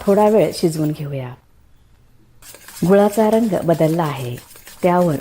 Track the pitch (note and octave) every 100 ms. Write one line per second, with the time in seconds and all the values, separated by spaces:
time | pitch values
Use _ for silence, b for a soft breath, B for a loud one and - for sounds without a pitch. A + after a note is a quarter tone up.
0 | - G3 G#3 G#3+ D#3+ - F3 D#3 D3+ D3+
1 | D3 C#3 B2+ B2 _ _ _ _ _ _
2 | _ _ _ _ - - - - E3+ G3+
3 | G3+ G#3 G#3+ A3 A3+ F3+ D#3+ D#3+ D#3+ E3
4 | D#3 C3+ B2 A#2+ - - - - F3+ F3+
5 | F3 C#3+